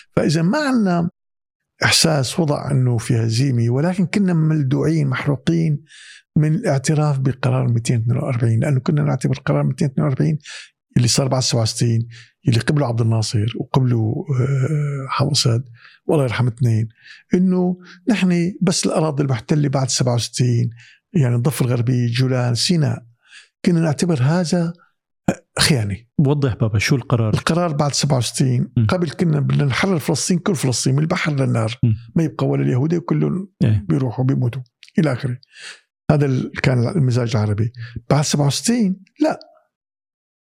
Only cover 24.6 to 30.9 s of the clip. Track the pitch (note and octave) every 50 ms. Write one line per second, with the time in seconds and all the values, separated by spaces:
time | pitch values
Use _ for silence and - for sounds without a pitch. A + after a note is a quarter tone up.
24.6 | E3 E3+ E3+ _ _ _ _ _ _ _ _ _ - - - - _ _ - -
25.6 | - - D#3+ A#2+ G#2+ G2 F#2+ - - _ - - C#3+ C3 D3+ D3 C3+ B2+ G2 -
26.6 | A#2 G#2+ G#2 G#2 - - D3 B2+ - - - A2+ A2+ G#2+ G2+ - - - D#3+ E3+
27.6 | F3 E3+ D3 D3 D3+ C#3+ - - - C#3+ C3+ B2+ A2+ - - - C#3 B2+ B2 A#2+
28.6 | - - - B2 A2 G#2 - D#3 - C#3 - - F#3+ E3 D3+ C#3+ C3 C3 C#3 C#3+
29.6 | D3 C#3 A2+ - - G3 F#3+ D#3 - - D#3 - - - F#3 E3 - G#3+ F#3 B2+
30.6 | - C3 A#2 - - C3